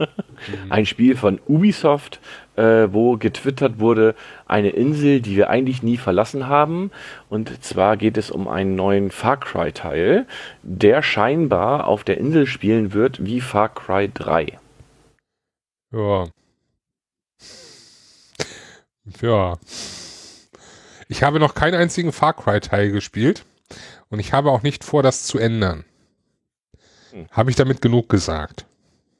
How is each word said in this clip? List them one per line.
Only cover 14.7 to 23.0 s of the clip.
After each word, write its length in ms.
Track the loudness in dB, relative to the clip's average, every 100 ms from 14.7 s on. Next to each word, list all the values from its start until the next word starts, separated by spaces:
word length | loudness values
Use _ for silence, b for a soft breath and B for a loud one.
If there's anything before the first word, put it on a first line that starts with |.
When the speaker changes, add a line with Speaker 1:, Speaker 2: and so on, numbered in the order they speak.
| -20 -20 _ _ _ _ _ _ _ _ _ _
Speaker 1:
Ja. 340 | -6 -2 -2 -4 -12 _ _ _ _ _ _ _ _ _ _ -20 -20 -20 -20 -20 _ _ _ _ -12 B B B B B _ -20 -6
Ja. 380 | 0 2 0 -4 -12 B B B B B B B B B B B B B B
Ich 140 | 0
habe 160 | 2 2
noch 160 | 2
keinen 200 | 2 0
einzigen 360 | 2 0 0 -4
Far 220 | 0 0
Cry-Teil 560 | 0 0 -2 0 0 0
gespielt 540 | -2